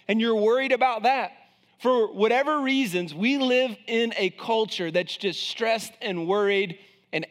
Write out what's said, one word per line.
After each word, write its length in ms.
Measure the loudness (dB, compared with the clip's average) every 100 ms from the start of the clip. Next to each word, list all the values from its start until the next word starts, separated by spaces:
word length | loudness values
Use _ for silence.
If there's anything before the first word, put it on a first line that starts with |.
| -2
and 140 | 0
you're 140 | 2 2
worried 360 | 4 2 2
about 320 | 2 2 2
that. 280 | 2 2 -2 -10 _ _ _ _
For 320 | 0 2 2
whatever 460 | 2 2 2 2 0
reasons, 540 | 0 0 0 -2 -6
we 240 | -2 0 0
live 380 | 2 2 2 -4 -4
in 260 | -2 0 -2
a 120 | -4
culture 600 | -4 -4 -2 -2 -4 -2
that's 240 | -2 -4 -6
just 260 | -6 -6
stressed 520 | -8 -4 -2 -2 -4 -10
and 260 | -6 -4 -2
worried 520 | 0 2 0 -2 -6 -18 _ _
and 120 | -8 -4